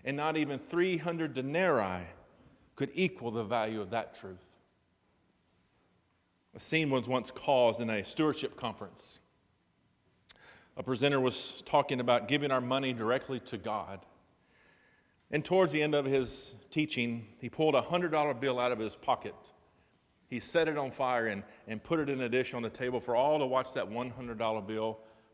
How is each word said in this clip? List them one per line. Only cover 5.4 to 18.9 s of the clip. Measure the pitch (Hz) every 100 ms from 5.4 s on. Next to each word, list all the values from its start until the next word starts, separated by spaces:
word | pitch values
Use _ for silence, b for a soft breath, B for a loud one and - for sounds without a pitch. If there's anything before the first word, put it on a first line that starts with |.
| _ _ _ _ _ _ _ _ _ _ _ -
A |
scene | - 160 147
was | 131 113
once | 127 110
caused | - - 131 117 110
in | 113
a | 107 92
stewardship | - 156 - 127 -
conference. | 117 101 95 - - - _ _ _ _ _ _ _ _ _ _ - - B B B -
A |
presenter | 127 120 143 139
was | 127 - - - -
talking | 147 - 127
about | 123 120 107
giving | 143 143
our | 131
money | 123 135 135
directly | 120 110 131 - 127
to | - 110
God. | 107 104 85 98 - _ _ _ b b b b b b b b -
And | 151
towards | 151 190 170
the | 151
end | 151
of | 147 135
his | 135 117 - - - -
teaching, | 156 151 127 120 117 110 -
he | 120
pulled | - 156 135
a |
hundred | 110 175 175
dollar | 156 147
bill | 120 135 123
out | 123
of | 117
his | 107